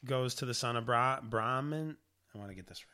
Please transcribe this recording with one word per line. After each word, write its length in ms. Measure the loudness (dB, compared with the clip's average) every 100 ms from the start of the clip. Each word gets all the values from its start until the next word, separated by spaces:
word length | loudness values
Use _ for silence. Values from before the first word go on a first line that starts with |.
| -2
goes 300 | 0 0 -2
to 100 | -2
the 80 |
son 220 | 0 0 0
of 80 | 2
Bra-, 340 | 4 4 2
Brahman. 760 | 0 0 2 0 0 -2 -4 -8 _ _ _
I 40 | -12
wanna 160 | -10 -12
get 120 | -14
this 160 | -16 -16